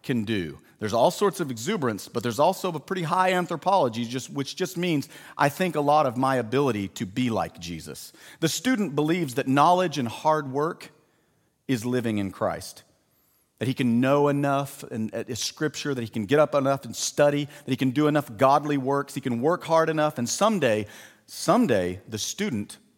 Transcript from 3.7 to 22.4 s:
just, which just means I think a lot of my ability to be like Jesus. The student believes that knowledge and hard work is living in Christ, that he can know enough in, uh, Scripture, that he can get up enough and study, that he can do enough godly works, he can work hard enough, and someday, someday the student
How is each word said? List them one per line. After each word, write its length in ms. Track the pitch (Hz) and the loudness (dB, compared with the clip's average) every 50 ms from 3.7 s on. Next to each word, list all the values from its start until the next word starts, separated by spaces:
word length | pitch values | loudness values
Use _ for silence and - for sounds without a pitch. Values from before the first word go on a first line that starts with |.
| 196 190 151 123 110 120 120 | 4 4 2 2 0 -4 -6
just, 240 | 113 123 131 - - | -4 -6 -8 -8 -6
which 280 | 143 139 135 - - | -6 -6 -6 -6 -4
just 200 | - 185 - - | -6 -6 -6 -4
means 320 | 175 175 180 160 143 135 - - - - - - - | -4 -2 0 0 -2 -2 -6 -16 -20 -20 -16 0 2
I 100 | 147 143 | 2 2
think 260 | 139 - 185 180 156 | 2 0 -2 -2 0
a 60 | 151 | 0
lot 240 | 147 143 147 156 147 | 2 4 4 4 4
of 140 | 131 110 123 | 2 0 0
my 180 | 131 135 135 | 0 2 2
ability 520 | 123 113 107 113 135 147 135 107 104 98 92 | 0 -2 0 0 2 2 2 0 -2 -4 -6
to 180 | _ - 120 | _ -8 -10
be 240 | 92 98 123 127 120 | -6 -4 -2 -2 0
like 280 | 113 98 82 85 - - | 0 -2 -2 -4 -8 -14
Jesus. 540 | 85 85 87 80 73 78 67 - - - _ - - - - _ | -12 -10 -10 -10 -12 -14 -14 -16 -16 -18 _ -20 -20 -20 -8 _
The 80 | 165 156 | -2 -2
student 460 | - - - 254 262 208 208 156 143 | -2 0 0 0 0 2 0 -2 0
believes 420 | 147 151 151 170 185 170 135 120 | 0 0 0 0 0 -2 -2 -2
that 120 | 139 127 131 | -4 0 2
knowledge 480 | 131 143 147 170 180 180 185 165 139 | 4 4 6 6 4 4 2 0 -2
and 100 | 147 123 | -4 -4
hard 460 | 117 - - - 156 156 156 147 131 | -4 -6 -2 0 2 2 2 0 -4
work 380 | 127 139 151 165 180 - - - _ _ _ _ _ _ _ _ _ _ _ _ _ _ _ | -2 -2 -2 -2 -4 -8 -14 -20 _ _ _ _ _ _ _ _ _ _ _ _ _ _ _
is 200 | - 131 113 104 | -2 -2 -2 0
living 320 | 123 123 127 117 117 107 104 | -2 -2 0 0 0 -2 -2
in 120 | 98 95 | -2 -4
Christ, 520 | - - 110 95 82 78 - - - - _ _ _ _ _ _ _ _ _ _ _ _ _ _ _ _ | -4 -2 -2 -2 -2 -6 -10 -16 -18 -20 _ _ _ _ _ _ _ _ _ _ _ _ _ _ _ _
that 100 | - 127 | -4 -4
he 40 | |
can 300 | 123 - 127 120 117 120 | -2 0 0 2 2 4
know 260 | 131 131 143 143 143 147 | 4 4 4 4 4 4
enough 560 | 143 143 143 139 139 139 139 135 - - - - | 2 2 0 0 0 0 -2 -4 -10 -16 -14 -10
in, 200 | 127 113 110 110 - | -8 -6 -6 -6 -6
uh, 200 | 113 - - 123 | -8 -8 -8 -8
Scripture, 600 | 110 - - - - 156 151 - - - 147 139 | -6 -6 -8 -4 -4 -4 -4 -4 -6 -6 -4 -4
that 80 | 123 | -4
he 60 | 117 107 | -6 -6
can 180 | - 117 107 | -6 -6 0
get 120 | 92 139 151 | 2 6 6
up 160 | 151 143 - | 6 6 4
enough 300 | 143 131 139 139 135 - | 2 2 2 0 0 -4
and 100 | 117 110 | -12 -8
study, 520 | - - - - - 147 147 143 143 147 | -6 -6 -4 2 4 4 4 4 2 -4
that 240 | 135 - - - - | -6 -10 -14 -4 -4
he 60 | 131 | -2
can 160 | - 135 131 | 0 0 0
do 140 | 120 143 151 | 2 2 2
enough 300 | 147 151 151 143 - 113 | 4 2 2 -2 -2 2
godly 400 | 98 135 131 143 151 147 151 147 | 4 6 6 6 4 2 0 -2
works, 380 | 143 127 131 139 139 139 - - | 0 0 0 -2 -2 -2 -4 -8
he 80 | 147 | -6
can 180 | - 135 120 117 | -4 -2 -2 0
work 240 | 123 156 175 175 - | 2 0 0 0 0
hard 240 | - 160 160 160 160 | 2 2 4 4 2
enough, 300 | 160 156 151 151 147 - | 2 2 0 0 0 -2
and 100 | 120 110 | -4 -4
someday, 580 | - - 196 220 220 185 139 117 107 107 104 - - - - - _ _ _ | 0 2 2 2 2 2 2 2 2 2 -2 -6 -12 -20 -20 -20 _ _ _
someday 760 | - - - - 156 180 240 247 143 117 98 90 90 92 92 - | -18 -14 -4 2 4 4 4 4 4 4 2 2 0 -4 -6 -10
the 120 | - 120 107 | -10 -8 -8
student 580 | - - - - | -6 -8 -6 -6